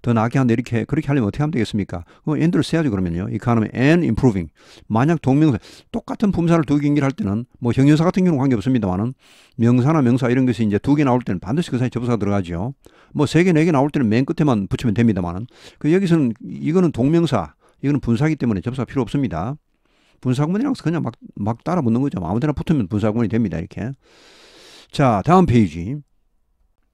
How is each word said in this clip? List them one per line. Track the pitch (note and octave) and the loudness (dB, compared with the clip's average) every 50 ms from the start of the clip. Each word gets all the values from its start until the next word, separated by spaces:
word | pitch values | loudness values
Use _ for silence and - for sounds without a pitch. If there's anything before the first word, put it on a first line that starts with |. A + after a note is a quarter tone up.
더 | - B2 A#2 | -2 0 0
나게 | A2+ G#2+ A#2+ A#2 | 2 0 0 0
한다 | C#3 C3 A#2+ | 2 2 2
이렇게, | A2+ B2 A#2+ - A#2 A2+ A2 | 2 0 0 -2 -4 -4 -2
그렇게 | - C#3 D3+ D#3+ | -2 -2 -2 -2
하려면 | - C#3+ C#3+ A2+ G2+ | 0 0 0 0 0
어떻게 | - - | -2 -2
하면 | D3 D3+ | -2 -2
되겠습니까? | D#3+ A#2+ G#2+ - - G#2 F#2+ - - F2+ F2 - - _ - | -2 -2 -2 -2 -2 -4 -4 -4 -8 -12 -12 -14 -18 _ -6
그럼 | D#3 D3+ C3 | -4 -2 0
and를 | C#3+ E3+ F3+ - - | 0 2 2 0 0
써야죠, | - - E3 D#3+ C#3 | 0 0 0 0 0
그러면요. | G2+ F#2+ F#2 E2+ E2 F2 F#2+ A#2+ | 0 0 -2 -2 -2 -4 -4 -4
economy | A#2+ G#2+ - B2 A#2 A2+ G#2+ - - | -6 -4 -2 0 2 2 0 -2 -2
and | - B2+ C#3+ E3 F3 D#3+ | 0 2 2 2 2 2
improving. | C3 A2+ - - B2+ G2 G2 E2+ D#2 _ _ _ - - - - | 0 0 2 2 2 2 0 -4 -8 _ _ _ -20 -20 -16 -8
만약 | - G#2 A2 C3 D#3 E3+ D3+ | -4 -2 0 2 2 0 0
동명사, | - C3 C3+ D3 D#3 D#3 A#2 G2 - - - - - _ | 0 0 2 4 4 2 2 0 -4 -12 -20 -20 -14 _
똑같은 | - A3+ - - - - A3+ G3+ F3 | -10 -10 -8 -8 -6 -2 -2 -2 0
품사를 | F3 E3 E3 E3+ E3 D3 | 0 2 2 2 2 2
두 | - C#3+ | 2 0
개 | D3 C#3+ | 0 0
연결할 | D3 D3 D3 C3+ C3+ | 0 0 0 0 0
때는 | C3 - G2+ G2 G2+ A2+ B2 - _ - | -2 -2 -4 -4 -4 -4 -6 -8 _ -6
뭐 | B2 A#2+ | -4 -2
형용사 | A2+ C3 C3+ C#3+ D3+ D3+ E3 | 2 2 4 4 4 4 2
같은 | F3+ - G3 F#3 | 0 2 2 2
경우는 | F3+ D#3+ B2+ | 2 2 2
관계없습니다만은 | C3+ C#3 B2+ G#2 F#2+ B2 C3 B2 G2+ F#2 F2+ F#2 G#2+ B2 C3+ _ _ _ - _ _ _ _ | 2 0 0 0 0 0 0 0 0 0 0 0 -2 -4 -6 _ _ _ -20 _ _ _ _
명사나 | - A2+ A#2 B2 B2+ A#2+ C#3+ E3 D#3+ | 0 2 4 4 4 4 2 2 4
명사 | C3 A#2 B2 C3+ C3+ A#2+ | 4 4 2 2 2 2
이런 | B2 C3+ C3 | 2 2 2
것이 | B2+ A#2 - A#2 | 2 0 0 0
이제 | G#2 G2+ | 0 0
두 | G2+ - C#3 C#3+ | 0 2 2 2
개 | D3 D3 | 2 4
나올 | C3+ A#2+ B2 | 2 2 0
때는 | A#2 - G2+ E2+ | 0 -2 -6 -6
반드시 | - F2+ B2+ E3 F3 - | -4 -4 -4 -4 -2 -2
그 | C#3 | -2
사이에 | A#2+ B2+ A#2 | -2 -2 -2
접수가 | - A#2 B2 A#2+ A#2+ | -4 -4 -4 -2 -2
들어가죠. | G#2 G2+ G2+ G2+ G2+ F#2 E2+ E2+ E2 G2 C3 C#3 _ _ - _ _ _ _ - | -2 0 -2 -2 -2 -2 -4 -6 -6 -6 -8 -8 _ _ -20 _ _ _ _ -4
뭐 | - D3 | -2 -2
세 | - - D#3 F3+ | 2 2 2 2
개, | F#3+ E3+ | 4 2
네 | D3+ D#3+ | 2 2
개 | F3+ | 2
나올 | D#3+ C3 C#3 D3+ | 2 2 0 0
때는 | - D3+ B2+ G#2 | 0 0 0 2
맨 | G#2+ A#2+ C3+ | 2 2 0
끝에만 | - - - D#3+ D3 A#2+ G#2 F#2+ | 0 -2 0 0 2 0 0 -2
붙이면 | F2 - - - B2+ G2 | -4 -4 -2 -2 0 0
됩니다만은 | A#2+ A#2 A#2 G2+ F#2+ F2 E2+ F2 F#2+ A#2 - _ - - - - - | 2 2 2 2 0 -2 -6 -8 -10 -12 -14 _ -20 -20 -20 -12 -4
그 | - D3 E3 | -2 0 2
여기서는 | G3 G3+ E3 E3 E3 C#3+ A#2+ G#2+ - - | 2 2 2 2 2 2 0 -4 -6 -12
이거는 | - - C#3+ - C#3 D#3+ F#3+ F3+ D#3 | -14 -12 -8 -4 0 2 2 2 2
동명사, | - A#2 B2 C#3+ E3 E3+ E3+ D3+ C3+ G#2 D#2+ C#2+ - _ _ _ _ _ | 2 0 0 2 2 2 2 2 0 -2 -4 -6 -12 _ _ _ _ _
이거는 | - C#3 D3 C3+ | -4 -2 -2 0
분사기 | - A#2+ A#2 A2 C#3+ D#3+ D#3 | 0 0 0 2 2 0 0
때문에 | - C#3+ A#2+ G#2+ F#2 | 0 -2 -2 -2 -2
접수가 | - B2 B2 C3 A#2 | -4 -6 -6 -6 -6
필요 | - - C3+ | -4 -2 -4
없습니다. | A#2+ G2+ - D3+ C3+ G2 E2 D#2 E2 A#2+ C#3+ - _ _ _ _ _ _ _ _ _ _ _ _ | -2 -2 -2 -2 -2 -2 -4 -4 -6 -6 -8 -10 _ _ _ _ _ _ _ _ _ _ _ _
분사구문이라고 | - B2+ B2+ B2+ D3 D#3 F#3 G#3 C4+ D4+ C4+ | -4 -2 0 0 0 0 -2 -2 -2 -2 -4
해서 | - - | -4 -4
그냥 | D3+ F3 D#3 | -4 -4 -4
막, | C3 C3 B2 - - - - | -4 -6 -10 -12 -16 -16 -10
막 | - G2+ G#2+ A#2 A2+ - | -6 -4 -4 -4 -4 -4
따라 | - F3 F3+ | -4 -2 0
붙는 | C3+ A2+ A2+ A#2+ | 0 0 0 0
거죠. | C#3 C#3+ - - | 0 -2 -4 -4
아무 | E2+ D#2 F#2+ A#2+ | -4 -4 -2 -2
데나 | D3 D3+ | -2 -2
붙으면 | C#3+ - E3 - E3+ C#3 G2+ D#2+ | -4 -2 -2 0 0 0 0 -2
분사구문이 | G#2 G#2 G#2 G#2+ G#2 A#2 A#2+ G2+ | -2 -2 -2 0 0 -2 -2 -2
됩니다. | A2+ A#2 A#2 F#2+ D#2+ | 0 -2 -2 -2 -4
이렇게. | D#2+ F2+ G2 - - G2 B2 C#3 - _ _ _ _ _ - - - - - - - - - - - - _ | -6 -8 -8 -10 -10 -10 -10 -10 -14 _ _ _ _ _ -20 -20 -20 -20 -20 -20 -20 -20 -20 -20 -20 -20 _
자, | - - C#3+ B2+ A2+ G2 F#2 | -2 0 2 2 2 2 2
다음 | - F3 F#3+ F#3 | 4 4 6 6
페이지. | A#2+ A#2 A#2+ G#2+ E2+ D2 E2+ E2+ G#2 C#3 D3 - _ _ _ _ _ _ _ _ _ _ _ _ _ _ _ _ _ | 6 4 4 4 2 0 -6 -8 -8 -8 -10 -12 _ _ _ _ _ _ _ _ _ _ _ _ _ _ _ _ _